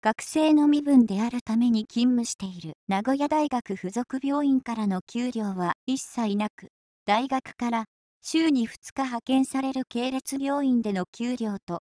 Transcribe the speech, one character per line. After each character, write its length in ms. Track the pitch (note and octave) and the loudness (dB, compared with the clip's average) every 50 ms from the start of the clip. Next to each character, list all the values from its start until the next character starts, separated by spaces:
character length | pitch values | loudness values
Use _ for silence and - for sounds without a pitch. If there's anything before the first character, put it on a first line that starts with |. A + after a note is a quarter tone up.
学 200 | - G#3+ A3 - | 0 -2 -2 -2
生 320 | - - - D#4 D#4 D#4 D#4 | -6 -4 0 2 4 6 6
の 140 | D4+ D4 D4 | 6 6 6
身 140 | D4 D4 | 4 4
分 240 | D4 C#4+ C#4+ C4 A#3 | 4 6 6 6 6
で 160 | A3 G3 G3 | 6 2 -2
あ 80 | A3 A#3+ | -2 -2
る 120 | A#3+ B3 - | -2 -6 -4
た 120 | - A3 | -2 0
め 140 | A3+ A#3+ B3 | 2 2 4
に 160 | A#3 A3 G#3+ - | 2 0 -2 -2
勤 200 | - A#3 A#3+ B3+ | -2 0 2 2
務 180 | B3+ A#3+ A#3 | 2 2 -2
し 100 | A3+ - | -4 -6
て 100 | _ - | _ -10
い 140 | F#3+ F#3 F3+ | -12 -12 -12
る 140 | D#3+ D#3+ D3+ _ _ - | -14 -14 -16 _ _ -4
名 140 | G3 F#3+ | -2 -2
古 140 | G#3+ C4 C4+ | 0 0 0
屋 120 | C#4 C#4+ D4 | 0 0 0
大 220 | D4+ D4+ D4+ D4 | 2 0 0 0
学 240 | C4+ B3 - - G3 | -2 -4 -4 -4 -8
附 180 | F#3+ - F#3 | -6 -6 -6
属 280 | G3 A#3 B3 _ - C4 | -6 -6 -6 _ -6 -6
病 240 | C4 C#4 C#4 C#4+ D4 | -4 -2 -2 0 2
院 160 | C#4 C4+ C4 | 2 2 2
か 140 | - - A#3 | 0 -2 -6
ら 120 | A3+ G#3+ G3+ | -4 -2 -2
の 140 | F#3+ F#3 - - | -2 -2 -4 -6
給 240 | - A#3 A#3+ B3+ | -6 -4 -4 -4
料 240 | B3 A3+ G#3+ G3+ F#3+ | -4 -4 -4 -4 -4
は 180 | F#3 F3+ F3 - _ _ | -4 -4 -4 -4 _ _
一 160 | - C4 C4+ | -6 -6 -6
切 340 | - - - - A#3 G#3+ G3+ | -6 -8 -6 -4 -2 -2 -2
な 140 | G3+ G#3 G#3+ _ | -2 -4 -4 _
く、 120 | - - - _ _ _ _ _ _ _ | -12 -20 -20 _ _ _ _ _ _ _
大 220 | - G3+ A3 B3+ C4+ | 0 0 0 0 -2
学 280 | C4+ C4 - - - | -4 -4 -6 -8 -10
か 140 | _ B3 A#3+ | _ -4 -2
ら 160 | A#3 A3+ A3 - _ _ _ _ _ _ _ | -2 -2 -4 -6 _ _ _ _ _ _ _
週 260 | - - D#4+ E4 D#4+ | -2 0 2 2 4
に 160 | D4 B3+ A3+ | 2 2 0
二 260 | A3 - - _ - - | -2 -4 -14 _ -14 -6
日 100 | - C4+ | -4 -4
派 180 | C4 A#3+ A#3 _ | -4 -4 -8 _
遣 200 | - C4 C4+ C4+ | 0 2 2 2
さ 160 | - - C4+ | 2 -2 -4
れ 120 | C4 C4+ C4 | -4 -4 -4
る 100 | C4 B3+ _ | -4 -6 _
系 240 | - A#3 A#3+ B3+ | -4 -4 -4 -2
列 260 | C4 C4 - - C4+ C#4 | -4 -4 -6 -6 -6 -4
病 280 | C4+ C#4 C#4 C#4+ C#4+ C4+ | -2 -2 -2 0 2 2
院 140 | B3+ A#3+ | 2 2
で 100 | A3+ A3 G3+ | 2 0 -2
の 120 | F#3 F3+ _ | -2 -4 _
給 240 | _ - A#3 A#3+ B3+ B3 | _ -6 -4 -4 -4 -4
料 200 | A3+ G#3+ G#3 G3 _ | -4 -6 -6 -6 _
と 160 | - F3 E3+ _ _ | -8 -8 -8 _ _